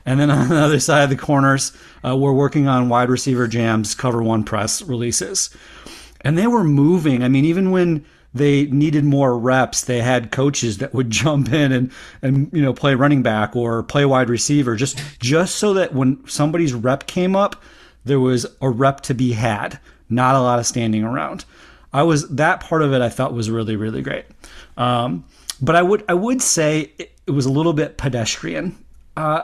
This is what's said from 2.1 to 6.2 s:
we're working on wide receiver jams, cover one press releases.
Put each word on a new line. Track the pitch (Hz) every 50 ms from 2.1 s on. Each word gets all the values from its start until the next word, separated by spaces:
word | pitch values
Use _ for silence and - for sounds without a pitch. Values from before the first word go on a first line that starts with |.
| 127
we're | 135 139 139 135
working | 131 143 139 - 156 139
on | 139 131 127 123 123
wide | 120 120 123 120
receiver | 127 120 - 139 131 123 123
jams, | 117 110 117 117 113 110 110 110 104 -
cover | - - 127 117 117 117
one | 110 113 110 104
press | - 110 104 101 113 - - 110
releases. | 131 127 117 120 120 113 - - - - - - - - - - - - - - - - - - - - -